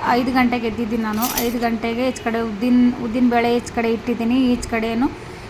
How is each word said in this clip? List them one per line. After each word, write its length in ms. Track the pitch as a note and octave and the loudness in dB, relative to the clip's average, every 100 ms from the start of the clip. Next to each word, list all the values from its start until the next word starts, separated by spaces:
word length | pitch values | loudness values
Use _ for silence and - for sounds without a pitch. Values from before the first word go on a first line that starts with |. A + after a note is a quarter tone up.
| B3 | 0
ಐದು 240 | B3 B3+ | 0 2
ಗಂಟೆಗೆ 360 | C4 B3 B3 A3+ | 2 2 2 -2
ಎದ್ದಿದ್ದೀನಿ 360 | G#3+ A#3 A#3 | -2 -2 -2
ನಾನು. 380 | A3 G#3+ B3 - | -2 -2 -2 0
ಐದು 180 | A#3+ A#3+ | 0 0
ಗಂಟೆಗೆ 500 | A#3 A3+ A#3 A#3 B3+ | -2 -2 -4 -2 -2
ಈಚೆ 140 | B3 | -2
ಕಡೆ 180 | A#3 A3+ | -4 -2
ಉದ್ದಿನ, 520 | A3+ G3+ B3 B3 B3 B3 | -4 -2 2 4 4 2
ಉದ್ದಿನ 260 | A#3+ A#3 B3 | -2 2 2
ಬೇಳೆ 280 | A#3 A#3+ A#3+ | 4 2 0
ಈಚೆ 180 | A#3 - | -2 -2
ಕಡೆ 180 | A3+ | 0
ಇಟ್ಟಿದ್ದೀನಿ, 420 | A3+ - A3+ A#3 B3+ B3+ | 0 -2 -2 2 2 4
ಈಚೆ 160 | A#3+ - | 2 -2
ಕಡೆನೂ 400 | A3+ A3+ A3+ C#4 - - - - | -4 -2 0 -2 -2 -12 -14 -12